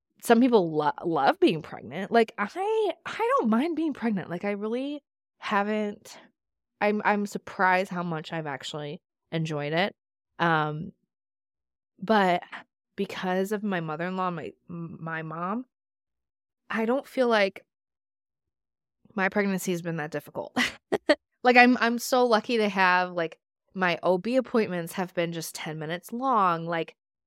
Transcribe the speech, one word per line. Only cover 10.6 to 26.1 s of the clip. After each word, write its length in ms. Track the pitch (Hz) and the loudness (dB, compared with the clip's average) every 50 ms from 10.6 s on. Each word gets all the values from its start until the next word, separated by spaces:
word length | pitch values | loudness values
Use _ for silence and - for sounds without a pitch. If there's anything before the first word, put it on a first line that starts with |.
| 151 151 151 151 - 185 - _ _ _ _ _ _ _ _ _ _ _ _ _ _ _ _ _ _ _ _ - | 0 -2 -4 -8 -10 -12 -14 _ _ _ _ _ _ _ _ _ _ _ _ _ _ _ _ _ _ _ _ -10
but 420 | 190 180 220 208 190 180 175 175 - - - - - _ _ _ _ _ - | -2 2 2 4 4 4 2 0 -2 -6 -18 -18 -18 _ _ _ _ _ -8
because 560 | - 196 - - - - 185 185 190 190 196 | -8 -6 -6 -6 -6 -4 -2 0 0 0 -2
of 120 | 214 196 214 | -4 -4 -4
my 160 | 202 190 170 | -4 -4 -4
mother-in-law, 500 | 165 160 151 156 170 185 185 190 185 180 | -4 -4 -6 -6 -6 -6 -4 -2 -4 -4
my, 220 | 175 160 123 101 - _ _ | -4 -6 -10 -12 -14 _ _
my 540 | - 175 170 170 160 - - 156 160 160 160 | -14 -12 -10 -10 -12 -12 -12 -10 -8 -8 -8
mom, 440 | 160 156 160 165 175 185 214 247 254 _ _ _ _ _ _ _ _ _ _ _ _ _ _ _ _ _ _ _ _ - | -8 -8 -8 -6 -6 -4 -6 -6 -8 _ _ _ _ _ _ _ _ _ _ _ _ _ _ _ _ _ _ _ _ -8
I 160 | 196 220 226 | -4 -4 -2
don't 220 | 220 254 277 269 | 0 -2 -2 -4
feel 200 | - - 269 247 | -4 -2 0 2
like 360 | 240 226 208 196 196 - - _ _ _ _ _ _ _ _ _ _ _ _ _ _ _ _ _ _ _ _ _ _ _ _ _ _ _ _ _ _ - | 2 4 2 2 0 -2 -8 _ _ _ _ _ _ _ _ _ _ _ _ _ _ _ _ _ _ _ _ _ _ _ _ _ _ _ _ _ _ -4
my 140 | 208 190 190 | -2 -2 0
pregnancy 420 | - 208 202 196 190 180 - 196 | 2 0 0 0 0 -2 -2 -4
has 100 | 180 170 | -4 -4
been 160 | 175 170 165 | -4 -6 -6
that 140 | 160 147 156 | -6 -6 -6
difficult. 440 | - 147 - 147 - - - - - | -6 -8 -8 -8 -10 -10 -10 -4 -2
<laughs> 100 | 247 - - - - _ - - - - - - - _ _ _ _ - | -2 -2 -2 -4 -10 _ -2 -2 -2 2 2 0 0 _ _ _ _ 4
Like, 120 | 247 240 | 8 8
I'm, 200 | 247 247 247 254 - | 10 10 8 6 4
I'm 180 | 220 233 240 233 | 2 0 0 -2
so 260 | - - 269 247 247 | -2 2 2 4 4
lucky 300 | 240 220 214 - - 247 220 | 4 4 2 2 0 0 0
to 100 | 214 202 | 2 0
have, 420 | 190 196 190 180 180 180 180 180 | 2 2 4 4 4 4 2 0
like, 260 | 175 175 165 160 - _ _ _ _ _ _ _ - | -2 -4 -4 -4 -6 _ _ _ _ _ _ _ -4
my 260 | 190 185 175 165 - | -2 0 0 0 2
O 160 | - 175 185 | 2 2 2
B 200 | 180 - 226 247 | 2 0 0 0
appointments 560 | 262 247 - - 233 214 - 180 175 165 170 - | 0 0 2 0 0 0 0 -2 -6 -6 -6 -6
have 200 | 202 180 180 - | -6 -6 -4 -2
been 200 | 180 170 170 170 | -4 -4 -2 -4
just 200 | 165 156 - - | -8 -10 -10 -10
ten 240 | - - 165 156 | -10 -8 -8 -8
minutes 360 | 156 156 156 170 175 - - | -6 -6 -6 -8 -8 -8 -10